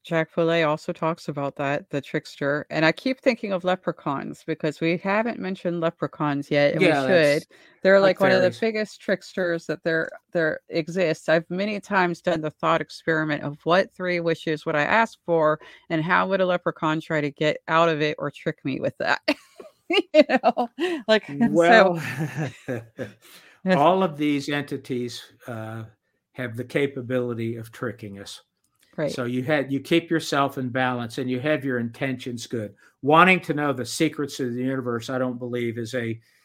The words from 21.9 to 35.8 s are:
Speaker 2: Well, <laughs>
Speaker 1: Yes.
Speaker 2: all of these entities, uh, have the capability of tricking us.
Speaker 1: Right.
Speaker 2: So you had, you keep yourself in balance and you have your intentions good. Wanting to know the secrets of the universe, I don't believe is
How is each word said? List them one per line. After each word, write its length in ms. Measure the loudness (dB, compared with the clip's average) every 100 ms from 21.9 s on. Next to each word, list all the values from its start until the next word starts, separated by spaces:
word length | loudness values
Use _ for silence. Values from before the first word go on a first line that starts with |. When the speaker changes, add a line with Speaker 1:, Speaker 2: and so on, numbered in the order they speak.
| 2
Speaker 2:
Well, 20 | -6 -6 -6 -4 -8 -8 -10
<laughs> 160 | -10 -10 -12 -14 -14 -20 -20 -20 _ 0
Speaker 1:
Yes. 120 | 4
Speaker 2:
all 260 | 4 4
of 120 | 2 0
these 300 | 0 0 -2
entities, 720 | -4 -4 -8 -6 -6 -6 -10 -18 _ -12
uh, 360 | -10 -10 -10 -14 _ _ _ _
have 240 | -10 -8 -8
the 80 |
capability 920 | -4 -2 -2 -4 -4 -2 -2 -4 -6 -8
of 140 | -12
tricking 440 | -10 -8 -8 -12 -14
us. 220 | -16 -18 _ _ _ _ _ -6
Speaker 1:
Right. 160 | -4
Speaker 2:
So 140 | -4 -4
you 180 | -2
had, 260 | 0 0 0
you 120 | -4
keep 280 | 0 0 2
yourself 480 | -2 0 0 0 -2
in 120 | -4
balance 480 | -2 -2 -2 -6 -6
and 120 | -4
you 120 | -2
have 240 | 0 0 0
your 120 | -2
intentions 680 | -4 -4 -6 -6 -8 -10 -8
good. 260 | -8 -8 -12 _ _
Wanting 400 | 4 6 6 4
to 120 | 0
know 200 | -2 -2
the 120 | -2 -4
secrets 540 | -2 0 -2 -6 -4
of 140 | -4
the 80 | -4
universe, 460 | -4 -4 -4 -4 -4
I 80 | -4
don't 200 | -4 -4
believe 400 | -6 -4 -4
is 160 | -4